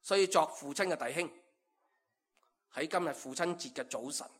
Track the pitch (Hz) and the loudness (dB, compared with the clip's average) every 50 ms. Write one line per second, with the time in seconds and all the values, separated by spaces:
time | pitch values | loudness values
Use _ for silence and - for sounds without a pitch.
0 | _ - 196 196 190 180 - 180 156 151 - - 147 139 143 - 196 185 170 139 | _ 4 6 6 6 6 6 4 4 4 -2 -10 -10 -6 -2 0 2 0 0 0
1 | 120 120 135 160 175 151 - - _ _ _ _ _ _ _ _ _ _ _ _ | -2 -2 -2 -2 -4 -4 -6 -16 _ _ _ _ _ _ _ _ _ _ _ _
2 | _ _ _ _ _ _ _ _ _ _ _ _ _ _ - 127 151 156 - 180 | _ _ _ _ _ _ _ _ _ _ _ _ _ _ -6 -6 -4 -2 0 0
3 | 175 156 135 - - 131 131 160 170 175 175 170 - 131 - - 127 - - 113 | 0 0 -4 -4 -8 -10 -4 -2 -2 -2 -2 -4 -8 -10 -8 -8 -8 -6 -6 -8
4 | 117 139 151 - - - - | -6 -6 -6 -6 -8 -10 -16